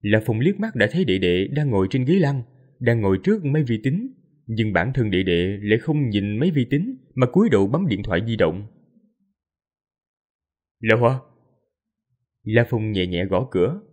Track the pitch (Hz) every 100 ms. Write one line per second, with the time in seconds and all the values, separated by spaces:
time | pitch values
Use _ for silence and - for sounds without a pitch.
0 | 104 107 110 110 143 202 226 127 104 165
1 | 165 95 92 87 98 139 147 101 95 135
2 | 127 190 147 139 117 _ _ _ 123 117
3 | 101 95 185 214 151 151 131 113 131 165
4 | 254 - _ _ - 110 110 90 92 135
5 | 110 92 90 87 90 101 104 107 - 151
6 | 131 104 101 104 165 147 120 139 214 262
7 | _ - 123 185 226 202 151 139 190 98
8 | 101 90 113 110 80 85 104 _ _ _
9 | _ _ _ _ _ _ _ _ _ _
10 | _ _ _ _ _ _ _ _ 113 110
11 | 120 131 - _ _ _ _ _ _ _
12 | _ _ _ _ - 110 120 117 107 101
13 | 90 87 92 92 127 92 92 185 -